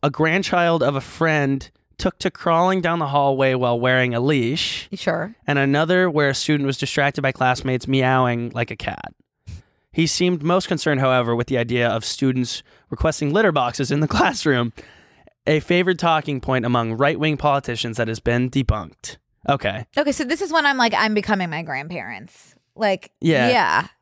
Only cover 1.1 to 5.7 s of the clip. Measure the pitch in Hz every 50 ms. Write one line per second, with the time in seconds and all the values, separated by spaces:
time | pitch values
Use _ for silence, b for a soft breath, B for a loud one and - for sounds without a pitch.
1.1 | - - 165 165 156 151 143 135 139 135 131 - _ _ _ _ _ _ - 190
2.1 | - _ - 185 - - - 175 165 165 175 185 190 190 170 170 170 170 156 139
3.1 | 139 143 139 139 139 131 135 131 131 127 127 120 120 120 120 127 127 127 127 123
4.1 | 120 117 123 139 156 139 120 117 139 170 - - - - - - - 190 - -
5.1 | 170 165 165 202 233 _ _ - 143 143 139 139